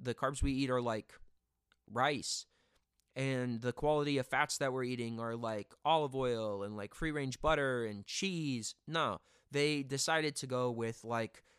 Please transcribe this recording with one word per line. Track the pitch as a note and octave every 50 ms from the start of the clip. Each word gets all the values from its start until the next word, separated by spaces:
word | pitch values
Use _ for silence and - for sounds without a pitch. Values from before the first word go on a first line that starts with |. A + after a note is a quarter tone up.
the | B2 B2 A2+
carbs | - C#3 C3 C#3+ -
we | - C#3 C3+
eat | C3 C#3 B2+
are, | B2+ B2
like, | A#2+ A#2+ A2 A2 - _ - - - - _ _ _ _ _ _ _ _ _ _ _ -
rice. | G#2 A#2+ C3 D3 D3+ A2+ - - - - - _ _ _ _ _ _ _ _ _ _ _ _ _ -
And | C3 C3+ C3+ C3+ B2+ B2 B2 A#2+ A2+
the | A#2+ B2 A#2
quality | - - D3 D3+ D3 D3 D3 C#3+ C3
of | B2+ -
fats | - C3+ D3+ - - -
that | D3 C3+
we're | B2+ C3 B2+
eating | B2 B2+ A#2+ A#2 A#2 A#2 A2+
are, | A#2 A#2 A#2
like, | A#2 A#2 A2+ A2 G#2 G2+ _ - _ -
olive | D3 D#3+ D#3+ D3+ C#3 C3
oil | C3+ C3 B2 A#2+ A2+ A2 G#2+ G2+ G2 G2
and, | G#2 G#2+ G#2+
like, | G2+ G#2 -
free-range | - E3 D#3 D3 D3 C#3 C3 B2+ -
butter | - D#3 D#3+ D3 C#3 C3 B2+ A#2+ A#2
and | G#2+ G#2 G2+ G2+
cheese. | - - - G3 G3 F3+ E3 D#3 C#3+ C3 A#2 G#2+ - - _ _ -
No, | D#3 E3 D3+ A#2 G2 - _ _ _ _ _ _
they | C#3 C#3+ C#3+ D3+ D3+ C#3+ C3+
decided | B2+ C#3 C3 - - D#3+ D#3+ D#3 D3 C#3+ -
to | - C3
go | B2+ B2 B2 B2
with, | A#2+ A#2 A2+ A2+ A2+ - -
like, | A2+ A#2 A#2 A2+ G#2+ _ - _ _ _